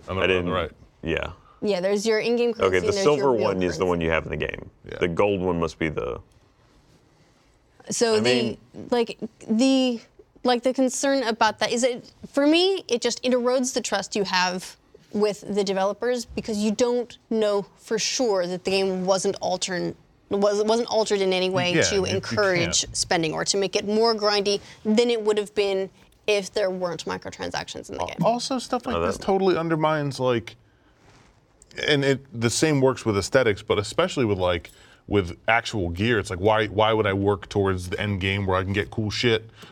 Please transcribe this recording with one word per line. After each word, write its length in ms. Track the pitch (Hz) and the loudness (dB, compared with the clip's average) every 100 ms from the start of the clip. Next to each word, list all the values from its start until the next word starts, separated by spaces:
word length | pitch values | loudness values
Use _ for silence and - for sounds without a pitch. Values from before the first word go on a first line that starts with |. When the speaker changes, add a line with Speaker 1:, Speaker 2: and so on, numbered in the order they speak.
| - | -6
Speaker 1:
on 80 | 95 | 0
the, 60 | |
Speaker 2:
I 20 | |
Speaker 1:
on 40 | 92 | 2
the 0 | |
Speaker 2:
didn't 220 | 92 90 | 2 0
Speaker 1:
right. 220 | 92 78 - - - | -2 -4 -10 -20 -10
Speaker 2:
Yeah. 300 | 80 80 - - - - | -4 -4 -4 -12 -20 -6
Speaker 3:
Yeah, 180 | 208 185 | -4 -2
there's 260 | 190 208 220 | 0 0 0
your 140 | 214 | 0
in-game 340 | 220 240 240 | 0 0 -2
currency 120 | 220 - | 0 2
Speaker 2:
Okay, 140 | 92 | 2
the 80 | - | 0
Speaker 3:
and 60 | |
there's 120 | 98 143 | 2 2
your 120 | 147 | 2
Speaker 2:
silver 140 | 135 | 2
Speaker 3:
real 120 | 113 | 2
Speaker 2:
one 200 | 104 95 | 0 0
is 140 | 90 80 | -2 0
the 80 | 92 | 0
Speaker 3:
currency. 40 | |
Speaker 2:
one 120 | 87 | 0
you 80 | 80 | 2
have 120 | 80 - | 0 -2
in 40 | |
the 60 | 73 | -6
game. 320 | 69 - - _ 50 | -6 -8 -14 _ -12
Speaker 1:
Yeah. 80 | 50 | -4
Speaker 2:
The 80 | 87 | -2
gold 340 | 82 104 98 | 2 2 2
one 180 | 90 85 | 0 0
must 200 | 82 - | -2 -2
be 100 | 80 | -4
the 300 | 73 62 58 - _ _ _ _ _ _ _ _ _ _ _ _ _ _ _ - | -4 -6 -8 -14 _ _ _ _ _ _ _ _ _ _ _ _ _ _ _ -8
Speaker 3:
So 260 | - 233 214 | 0 2 2
Speaker 2:
I 40 | |
Speaker 3:
the, 40 | |
Speaker 2:
mean 340 | 233 247 226 202 - - - | 4 2 0 -6 -14 -14 -4
Speaker 3:
like, 280 | 240 233 - 220 _ - | -2 -2 -6 -12 _ -2
the, 540 | 220 269 269 254 233 - _ - _ | 2 4 4 2 -2 -10 _ -20 _
like, 200 | 240 247 | 0 2
the 100 | 262 | 0
concern 500 | 262 262 - 277 277 | 2 0 0 0 0
about 360 | 226 226 220 214 | 0 2 0 2
that 120 | 214 | -2
is 120 | 233 | 0
it, 280 | 247 247 - - - | 0 -2 -12 -20 -6
for 140 | - 285 | 2 4
me, 380 | 330 370 381 - | 4 2 0 -2
it 140 | 240 | -2
just, 180 | 240 - | -2 -2
it 80 | 254 | 0
erodes 420 | 247 240 262 254 | 0 2 0 0
the 80 | 247 | -4
trust 340 | - 202 190 214 | -2 -4 -2 -4
you 80 | 190 | 0
have 500 | 185 185 180 - - _ - _ | 2 2 -2 -8 -18 _ -20 _
with 280 | 214 208 196 - 202 | 0 0 -2 -4 -2
the 80 | |
developers 600 | 196 190 196 196 240 247 - | 0 0 0 -2 -4 -4 -6
because 320 | - - 208 | -8 -6 -2
you 140 | 214 | 0
don't 460 | 208 247 247 233 - - | 2 2 0 -4 -10 -4
know 360 | 220 208 202 196 _ | 0 2 0 -4 _
for 200 | - 220 | -6 -2
sure 480 | - - 240 190 175 | -2 0 0 2 0
that 200 | 180 190 | -4 -2
the 60 | |
game 340 | 190 190 185 180 | 0 0 0 2
wasn't 340 | 190 202 - | 2 2 -2
altern-, 560 | 185 180 - 175 170 - _ _ - | -2 -2 -4 -4 -4 -8 _ _ -6
was, 320 | 202 208 208 214 | 2 2 2 2
wasn't 240 | 226 240 | 2 2
altered 320 | 214 214 208 | 0 0 0
in 100 | 190 | 2
any 180 | 185 185 | 2 0
way 260 | 185 180 165 | 0 2 2
Speaker 1:
Yeah, 80 | |
Speaker 3:
to 120 | - 202 | 2 2
Speaker 1:
you, 120 | 185 | 0
you 80 | 190 | -2
Speaker 3:
encourage 680 | - 214 196 175 170 160 | -2 0 2 2 0 -2
Speaker 1:
can't. 140 | - - | -2 -4
Speaker 3:
spending 340 | - 180 160 | -2 0 0
or 120 | 160 170 | -2 -2
to 100 | 196 | -2
make 220 | 190 208 | 0 -2
it 100 | 202 | 0
more 260 | 214 233 220 | 2 2 2
grindy 440 | 208 208 202 202 - - | 2 2 0 -2 -6 -6
than 260 | 214 220 240 | 0 2 4
it 120 | 233 | 2
would 160 | 214 208 | 0 0
have 180 | 202 - | -2 -2
been 340 | 202 190 190 - - _ - | 0 0 -4 -10 -20 _ 0
if 240 | 202 185 | 0 0
there 160 | 214 185 | -2 -2
weren't 360 | 185 175 160 190 | -2 -4 -6 -8
microtransactions 840 | 185 - - 185 - - - - | -8 -10 -10 -8 -8 -8 -12 -12
in 60 | 69 | -8
the 60 | |
Speaker 1:
Al-, 60 | 87 | -8
Speaker 3:
game. 100 | - | -2
Speaker 1:
also, 380 | 202 240 - 170 | 0 0 -2 -6
stuff 260 | - 151 - | -4 -6 -2
like 100 | 85 | -2
Speaker 2:
Oh, 80 | 87 | -2
Speaker 1:
this 100 | - | -2
Speaker 2:
that 60 | |
Speaker 1:
totally 320 | - 190 190 160 | 0 2 2 2
undermines, 640 | 165 160 156 156 143 131 | 0 0 0 0 -2 -2
like, 380 | 127 117 107 - _ _ _ _ - - _ _ _ _ - - - | 0 0 -2 -18 _ _ _ _ -20 -20 _ _ _ _ -18 -6 0
and 160 | 147 | 2
it, 360 | 139 135 - 117 | 4 0 -2 -2
the 100 | 117 | 0
same 320 | - 160 143 | 2 2 4
works 240 | 131 113 113 | 4 2 0
with 120 | 98 | 0
aesthetics, 440 | 92 135 117 98 | 2 2 4 0
but 180 | - 98 | 0 -2
especially 460 | 101 - 185 - 110 | 0 0 0 2 0
with, 120 | 95 | 2
like, 340 | 90 87 - - - - - | 2 0 -4 -20 -20 -18 0
with 300 | 101 87 - - | 0 0 -6 -4
actual 420 | 113 - 110 85 | -2 -2 -4 -4
gear. 280 | 82 113 110 | -2 0 0
It's 120 | 92 | -2
like, 100 | 90 | -2
why, 280 | 104 110 107 | 2 2 0
why 260 | 95 107 | 0 2
would 140 | 110 104 | 2 0
I 60 | |
work 360 | 98 98 98 - | 0 0 -2 -2
towards 400 | 101 95 92 90 | 0 0 0 -6
the 100 | - | -6
end 220 | 104 98 | -4 -2
game 240 | 95 98 95 | -2 -2 0
where 100 | 92 | -2
I 60 | |
can 100 | 98 | 0
get 160 | 98 - | -2 -2
cool 200 | - 107 | -4 -4
shit 400 | - 123 110 - - - | 0 2 0 -2 -20 -20